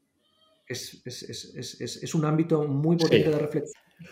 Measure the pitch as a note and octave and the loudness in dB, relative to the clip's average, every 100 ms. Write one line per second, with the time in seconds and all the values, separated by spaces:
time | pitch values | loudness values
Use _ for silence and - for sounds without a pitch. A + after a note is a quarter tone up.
0 | _ _ _ _ _ _ - B2 - - | _ _ _ _ _ _ -10 -10 -10 -14
1 | B2 A#2 - A2+ - - B2 - B2 - | -14 -14 -12 -14 -12 -12 -12 -10 -10 -8
2 | - E3 D3+ D#3 E3 D#3 D3+ C#3 D3+ E3+ | -4 0 2 2 2 2 2 2 2 4
3 | D#3+ A2+ - D3 D3+ D3+ - - _ _ | 6 6 6 2 0 -4 -6 -12 _ _
4 | - | -20